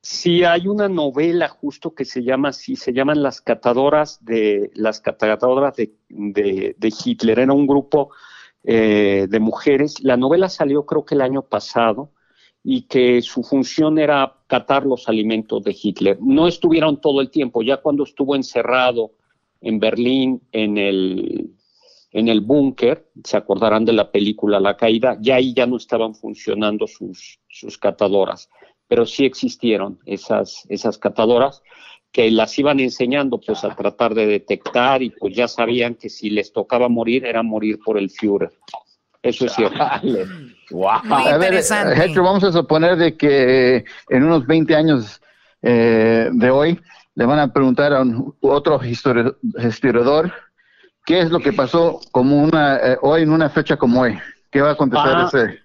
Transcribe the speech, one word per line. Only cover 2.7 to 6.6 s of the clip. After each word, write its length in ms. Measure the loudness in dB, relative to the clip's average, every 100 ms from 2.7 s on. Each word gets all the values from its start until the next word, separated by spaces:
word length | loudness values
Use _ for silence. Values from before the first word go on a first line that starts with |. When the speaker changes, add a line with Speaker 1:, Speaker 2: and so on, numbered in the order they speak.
| -8
Speaker 1:
se 160 | -6
llaman 320 | -2 0 0
Las 160 | -2 -6
Catadoras 800 | -6 -2 0 0 2 2 -2 -6 -4
de, 460 | 0 0 0 -2
Las 260 | -4 -4 -4
Catadoras 760 | -8 -4 -2 0 0 2 0 -2
de, 160 | -8 _ _
de, 640 | -10 -6 -2 -2 -2